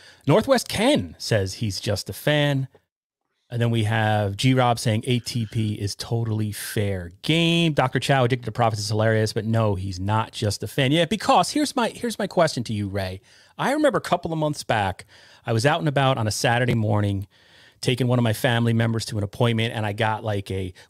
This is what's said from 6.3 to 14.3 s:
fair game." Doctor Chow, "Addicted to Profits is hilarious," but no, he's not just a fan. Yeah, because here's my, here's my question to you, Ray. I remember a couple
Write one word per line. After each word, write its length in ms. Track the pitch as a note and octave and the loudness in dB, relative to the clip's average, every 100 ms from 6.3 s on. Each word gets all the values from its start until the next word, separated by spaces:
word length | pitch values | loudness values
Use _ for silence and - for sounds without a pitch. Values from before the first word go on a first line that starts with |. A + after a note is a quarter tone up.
| G#2+ G#2+ | -2 -4
fair 600 | - - A2 G2+ F#2+ F2 - | -6 -6 -2 -2 -4 -8 -6
game." 500 | - E3 E3 E3+ E3+ | 0 2 2 2 2
Doctor 260 | C#3+ B2+ C3 | 2 0 0
Chow, 240 | - C3+ | 2 2
"Addicted 220 | A#2+ B2+ A2+ | 2 0 -4
to 60 | |
Profits 320 | G#2+ A2+ G#2+ | 0 0 0
is 60 | G#2 | -2
hilarious," 440 | G#2+ A2 A2 G#2+ | 0 2 2 0
but 120 | A2 G#2+ | -2 0
no, 280 | A2+ A2 | 0 0
he's 260 | F#2 G2 F2+ | 0 -6 -6
not 320 | G2 A2 A2 | -2 0 -2
just 300 | - G#2 - | -4 -4 -4
a 60 | - | -4
fan. 240 | - C3+ | -2 2
Yeah, 140 | D#3+ E3 | 2 0
because 460 | - - A#3 - | 0 2 4 4
here's 240 | D4 C#4+ B3+ | 0 -2 0
my, 140 | G#3+ | -2
here's 300 | - A#3+ G#3+ | -2 -6 -4
my 80 | G3 | -2
question 360 | - D#3+ C3 A2+ | 2 2 0 -4
to 80 | |
you, 140 | G#2 G2+ | -4 -2
Ray. 340 | G2 F#2 F#2+ - - _ - | -4 -6 -8 -16 -20 _ -4
I 140 | F#3 | -2
remember 260 | D4+ D4 F3+ | 2 2 0
a 40 | |
couple 300 | - F3 E3+ | 0 -2 -2